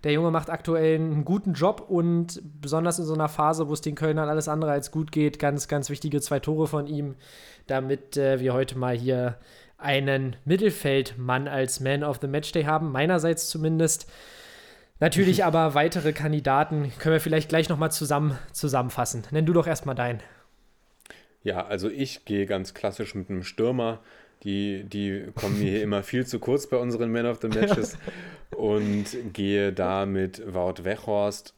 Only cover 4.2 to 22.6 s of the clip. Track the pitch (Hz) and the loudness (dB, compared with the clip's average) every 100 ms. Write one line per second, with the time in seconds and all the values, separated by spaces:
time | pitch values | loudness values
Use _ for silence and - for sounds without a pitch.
4.2 | 151 156 151 156 156 143 139 156 151 156 | 2 0 0 0 2 0 0 -4 -2 2
5.2 | 147 147 143 143 - 147 135 143 156 143 | 2 2 0 0 -2 -2 -2 -4 -2 -2
6.2 | - 139 151 156 156 151 147 147 143 131 | 0 -2 0 0 2 0 -2 -4 -4 -8
7.2 | - - - - - 131 131 143 - 147 | -18 -20 -20 -20 -4 -2 0 -4 -2 0
8.2 | 135 131 127 123 135 131 123 120 123 127 | 2 2 2 2 0 -2 -2 0 0 0
9.2 | 123 113 - - - _ 143 139 139 135 | 0 -4 -16 -20 -20 _ 0 2 2 0
10.2 | 135 123 143 185 208 - 143 135 131 117 | 0 -6 0 4 4 2 2 2 2 -4
11.2 | 127 127 143 139 131 - 131 139 147 131 | 0 0 0 0 0 0 0 0 0 -2
12.2 | 139 143 151 170 147 156 160 131 156 180 | -2 -2 -2 0 2 2 0 0 2 4
13.2 | 165 160 - 160 156 160 160 - - - | 2 0 -2 -2 0 4 2 2 -6 -18
14.2 | - - - - - - _ - 156 160 | -20 -20 -20 -20 -20 -20 _ 0 2 6
15.2 | 185 185 175 165 160 143 160 175 151 156 | 4 6 4 4 4 4 2 2 -2 0
16.2 | 151 151 135 135 156 151 143 - 156 160 | -2 0 2 2 2 0 -4 -2 2 2
17.2 | 156 156 156 160 156 151 160 - 143 147 | 4 0 2 0 2 0 0 -2 0 2
18.2 | 151 131 - - 151 131 123 - 120 120 | 2 -2 -8 -4 0 0 0 -2 -4 -4
19.2 | 110 156 156 170 165 151 143 127 123 113 | -2 0 4 4 2 -2 -4 -2 -2 -4
20.2 | - - _ _ _ _ _ _ - - | -10 -20 _ _ _ _ _ _ -20 -20
21.2 | _ _ 104 90 - 101 101 139 131 - | _ _ -4 -4 -4 -4 -4 -2 -6 -6
22.2 | - 101 98 98 | -4 -2 0 -2